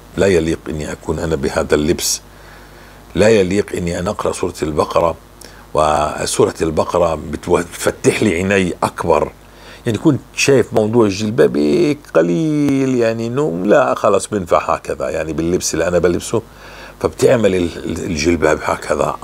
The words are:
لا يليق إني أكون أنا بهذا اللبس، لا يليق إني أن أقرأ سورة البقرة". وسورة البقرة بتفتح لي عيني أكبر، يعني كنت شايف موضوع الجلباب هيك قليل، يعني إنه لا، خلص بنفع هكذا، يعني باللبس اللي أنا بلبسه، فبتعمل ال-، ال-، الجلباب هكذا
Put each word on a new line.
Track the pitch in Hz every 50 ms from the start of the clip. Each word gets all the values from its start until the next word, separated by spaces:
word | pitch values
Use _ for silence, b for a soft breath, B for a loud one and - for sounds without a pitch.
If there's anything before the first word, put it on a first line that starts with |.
| - - -
لا | 80 92
يليق | 98 92 82 82 80 78 - - -
إني | 78 78 73 76
أكون | - - - - 78 80
أنا | 85 80 80
بهذا | 71 69 78 - 82 73 67 78
اللبس، | 76 76 78 - - - - - - - B B B B B B B B B B B B B B B B B -
لا | 82 101 113
يليق | 113 104 92 90 98 101 98 - -
إني | 98 90 85 87 92
أن | 87 101
أقرأ | 104 - - 85
سورة | 82 - 95 87 - -
البقرة". | - 78 73 73 80 - - 82 85 82 78 - - - - B B B B B B B -
وسورة | 73 76 76 76 76 76 76 - - - - - - 113 95 - -
البقرة | 87 80 78 87 101 - - 87 87 82 80 76 76 78
بتفتح | 76 - - 87 87 78 - - - - - 82 - - - - - -
لي | 113 104 82
عيني | 85 95 95 101 98 92 85 - -
أكبر، | - - - - - 85 78 76 - - - - B B B B B B B B B
يعني | 123 107 -
كنت | - 165 131 117 - - -
شايف | - - 139 139 123 104 - -
موضوع | 117 107 107 113 123 110
الجلباب | 104 92 95 110 107 117 143 151 135 120
هيك | 143 151 151 147 147 147 147 143 147 - - -
قليل، | - 165 170 175 165 160 156 151 147 143 143 139 135 135 131 131
يعني | 120 113 113 113 113 113
إنه | 117 120 139 151 160 165 180 185
لا، | 208 175 143 127 127 127
خلص | - - 110 98 95 -
بنفع | - 107 101 85 - 87 78 - - 80
هكذا، | 76 - - 76 69 67 65
يعني | 73 80 80 80
باللبس | 76 76 82 85 90 87 - - -
اللي | 80 82 90
أنا | 87 85
بلبسه، | 85 90 87 - - - - 107 - B B B B B B B B B B -
فبتعمل | - 80 - - - - 131 117 107 98 92
ال-، | 92 87 82 -
ال-، | - - 80 - - -
الجلباب | - 85 73 76 87 85 76 78 78 78 76
هكذا | - - 82 - - - 78 71 69 73 71 -